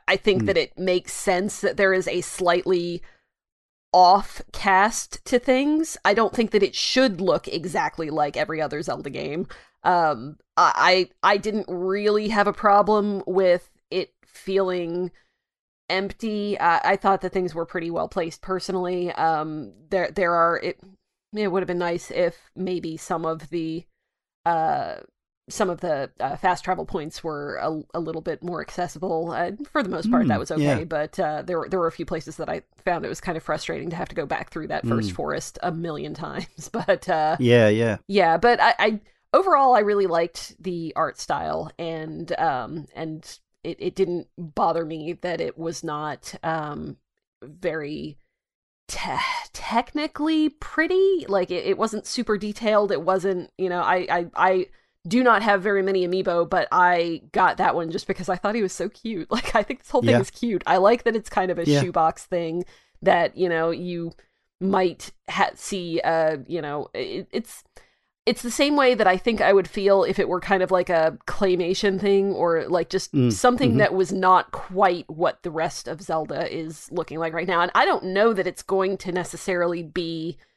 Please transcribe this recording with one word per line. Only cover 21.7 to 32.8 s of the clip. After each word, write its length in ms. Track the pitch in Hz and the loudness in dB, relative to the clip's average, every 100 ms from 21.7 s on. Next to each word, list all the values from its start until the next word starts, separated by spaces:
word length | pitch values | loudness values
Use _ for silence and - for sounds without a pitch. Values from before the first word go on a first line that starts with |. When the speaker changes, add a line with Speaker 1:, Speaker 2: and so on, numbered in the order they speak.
| 175 | -2
Speaker 1:
nice 320 | 175 170 - | -2 -4 -6
if 260 | - 175 - _ - | 0 0 -2 _ -8
maybe 400 | 185 180 165 160 | -4 -4 -6 -10
some 280 | - 170 165 | -6 -4 -4
of 240 | 160 160 | -6 -6
the, 360 | 170 160 160 - _ _ _ _ _ - | -6 -6 -8 -12 _ _ _ _ _ -2
uh, 520 | 165 160 143 104 - - _ _ _ - | 0 2 0 -4 -10 -16 _ _ _ -12
some 200 | - 196 | -2 -2
of 120 | 170 | -2
the, 280 | 180 147 135 - | -2 -2 -4 -6
uh, 160 | 131 151 | -6 -2
fast 260 | 185 180 | 0 0
travel 220 | - 185 160 | -2 -4 -4
points 360 | 190 151 - | -6 -8 -10
were 320 | 165 147 143 - | -8 -8 -8 -4
a, 240 | 143 160 143 165 | -4 -4 -8 -8
a 40 | |
little 220 | 160 160 | -6 -6
bit 200 | 160 160 | -6 -8
more 180 | 180 156 | -6 -8
accessible. 680 | 151 - 175 156 185 160 165 | -8 -6 -6 -4 -4 -4 -4
Uh, 200 | 127 175 208 294 | -4 -4 -6 -6
for 140 | 311 | -4
the 60 | 214 | -2
most 200 | 262 220 | -2 2
part, 180 | 247 233 | 2 4
that 80 | - | 0
Speaker 2:
Hmm, 40 | |
Speaker 1:
was 120 | 131 | 0
okay, 280 | 156 147 135 | 0 2 2
Speaker 2:
yeah. 40 | 165 | 0
Speaker 1:
but, 340 | 156 151 - | -4 -4 -4
uh, 220 | 165 151 | -4 -4
there, 240 | 147 175 147 | -4 -4 -2
there 100 | 185 | 0
were 80 | 165 | 0
a 40 | |
few 140 | - 170 | -2 -6
places 320 | 165 156 - | -8 -8 -10
that 100 | 160 | -8
I 140 | 160 - _ | -8 -10 _